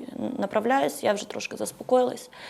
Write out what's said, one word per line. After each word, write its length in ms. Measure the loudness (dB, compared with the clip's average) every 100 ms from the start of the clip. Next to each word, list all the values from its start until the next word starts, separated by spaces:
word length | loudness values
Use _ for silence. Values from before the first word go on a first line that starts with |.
| -10 -6 -4 -2
направляюсь, 640 | 0 2 4 4 4 2
я 100 | 0
вже 160 | 0 -2
трошки 280 | -8 -8 -6
заспокоїлась. 720 | -6 -6 2 4 4 0 -12 -16 -16